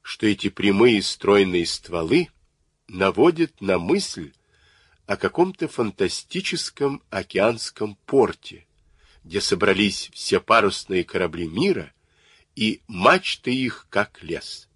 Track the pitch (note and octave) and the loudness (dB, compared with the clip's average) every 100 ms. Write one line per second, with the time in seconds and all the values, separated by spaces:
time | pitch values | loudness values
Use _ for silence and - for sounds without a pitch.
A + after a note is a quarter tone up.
0 | - - A2 G2+ G2 - G2+ G2 B2 G#2 | -14 -2 -2 0 -4 0 0 6 6 4
1 | - - - G2+ F#2+ F2+ D#2+ - - E2+ | 0 -4 4 4 4 0 -2 -6 -6 -6
2 | D#2+ D3 F3 _ _ _ _ _ - F#2 | 0 0 0 _ _ _ _ _ -16 -2
3 | G2 F#2 D#3+ E3 E3 _ G2 F2+ F2 F#3+ | 0 4 4 4 -4 _ -2 -2 0 -2
4 | - - D2+ _ _ _ _ _ _ _ | -2 -10 -14 _ _ _ _ _ _ _
5 | - G2 F#2+ - F#3 F#3 D#3+ - A2 - | -8 -4 -2 0 -2 0 -8 -4 -4 -2
6 | F#2 - - F3+ G3 F3 - - C#3 C#3 | -4 -4 -8 -8 -6 -8 -8 -4 -4 -4
7 | _ G2 F2+ F#2+ G#2+ A#2 - - G#2+ G2+ | _ -10 -10 -2 -2 -2 -10 -8 -10 -10
8 | - G2+ G2+ - - - _ _ _ _ | 0 2 2 0 -18 -20 _ _ _ _
9 | _ _ E2 F#2+ - F#2 G2 F#2+ G#2 - | _ _ -8 -6 -2 0 2 2 0 -2
10 | - - - F#2 - A2+ G#2 - - F#2+ | -12 -12 -2 -2 4 4 4 -2 -4 -4
11 | E2+ F#2 F2 E2 E2 F2 F#3+ C#3 D2+ _ | -2 -2 -2 -4 -6 -2 0 -2 -6 _
12 | _ _ _ _ _ - A2 - - F2+ | _ _ _ _ _ -4 -2 -2 -10 2
13 | G#2+ F3+ - - - B2+ B2+ - _ G2+ | 4 4 0 -6 -4 -2 -2 -6 _ -2
14 | G#2 - - D#2+ - - _ | -2 -8 -10 -10 -10 -18 _